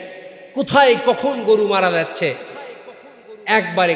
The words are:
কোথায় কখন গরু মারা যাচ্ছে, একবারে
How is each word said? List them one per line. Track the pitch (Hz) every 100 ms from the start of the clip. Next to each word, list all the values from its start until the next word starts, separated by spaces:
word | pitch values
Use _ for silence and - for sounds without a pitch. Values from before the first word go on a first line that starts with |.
| - - - - -
কোথায় | - - 277 262 233 240
কখন | 233 269 254
গরু | 208 214 208
মারা | 196 185
যাচ্ছে, | 170 160 - 165 120 - - - - - - - - - - -
একবারে | 214 175 175 180